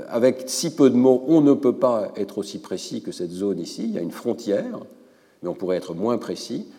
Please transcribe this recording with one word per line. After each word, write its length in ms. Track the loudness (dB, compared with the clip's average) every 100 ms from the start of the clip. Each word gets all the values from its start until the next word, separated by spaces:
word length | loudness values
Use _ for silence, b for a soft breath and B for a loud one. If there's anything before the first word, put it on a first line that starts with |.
| -6
avec 360 | 2 2 2 -4
si 300 | -6 -2 6
peu 160 | 6
de 40 | 8
mots, 280 | 6 6 6
on 140 | 6
ne 120 | 6
peut 220 | 6 2 2
pas 360 | 2 0 -2 -6
être 220 | -6 -6
aussi 220 | -8 -10
précis 420 | -10 -10 -8 -10
que 100 | -8
cette 200 | -8 -8
zone 280 | -4 -2 -2
ici. 240 | -6 -6 -4
Il 80 |
y 40 | -4
a 40 |
une 100 | -6
frontière, 680 | -6 -4 -4 -2 -2 -2 -10 -14 -20 b b b b
mais 60 | -8
on 40 |
pourrait 240 | -6 -2 -2
être 160 | -4
moins 240 | -4 -2 -2
précis. 480 | -4 -8 -8 -10 -10